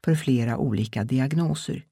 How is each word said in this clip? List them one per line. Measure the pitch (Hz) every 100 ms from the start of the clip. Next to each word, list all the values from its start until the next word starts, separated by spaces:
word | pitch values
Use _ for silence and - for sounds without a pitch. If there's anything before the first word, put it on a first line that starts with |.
för | -
flera | 156 151 127 117 113
olika | 120 107 110 107
diagnoser. | 107 131 131 156 165 156 - 131 -